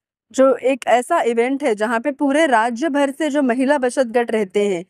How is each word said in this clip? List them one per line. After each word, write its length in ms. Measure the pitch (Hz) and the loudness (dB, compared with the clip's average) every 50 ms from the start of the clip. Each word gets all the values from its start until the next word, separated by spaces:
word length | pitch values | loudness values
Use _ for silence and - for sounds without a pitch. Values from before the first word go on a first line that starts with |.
| _ _ _ _ _ _ | _ _ _ _ _ _
जो 240 | - - 262 269 254 | 0 2 4 4 2
एक 320 | - - 254 277 254 - - | 2 0 -2 -2 -2 0 0
ऐसा 340 | 220 247 240 - 349 330 | 0 2 2 0 0 0
इवेंट 420 | - 226 240 233 233 254 277 269 294 | 0 0 0 0 0 0 -2 -2 -2
है 120 | 277 220 | -2 -2
जहाँ 240 | 202 214 220 247 226 | -2 -2 -2 -2 -2
पे 120 | 233 294 | -2 -4
पूरे 340 | 277 - 294 277 269 294 330 | -4 -2 0 0 2 2 2
राज्य 440 | 311 247 220 220 240 240 220 285 330 | 4 2 2 2 0 -2 -4 -4 -2
भर 220 | 269 285 285 277 | 0 0 -2 -2
से 180 | 277 - 330 302 | -2 -2 -4 -2
जो 120 | 262 302 | 0 0
महिला 360 | 285 247 226 254 269 262 294 285 | 0 0 0 0 0 0 0 0
बचत 260 | 254 247 - 302 262 | 0 -2 0 -2 -2
गट 280 | 233 220 247 240 233 | 0 0 -2 0 0
रहते 360 | 226 220 214 190 - 208 202 202 | -2 -2 -2 -2 -2 -2 0 0
हैं 180 | 190 170 185 | -2 -4 -6